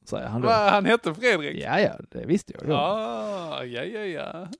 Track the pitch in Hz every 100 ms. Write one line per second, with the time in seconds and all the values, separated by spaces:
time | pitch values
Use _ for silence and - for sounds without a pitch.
0 | - 107 - 110 127 226 208 208 196 233
1 | 175 160 247 190 147 147 139 147 202 -
2 | - - - 185 - - - 151 151 214
3 | 220 233 214 202 170 139 127 120 156 220
4 | 208 151 - 165 180